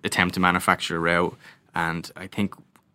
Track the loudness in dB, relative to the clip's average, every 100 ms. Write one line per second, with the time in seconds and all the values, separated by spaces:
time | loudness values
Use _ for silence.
0 | -2 0 2 2 2 4 2 0 -2 -2
1 | 2 2 0 -4 -18 -20 _ -4 -2 -4
2 | -8 -14 -10 -4 -4 -6 _ _ _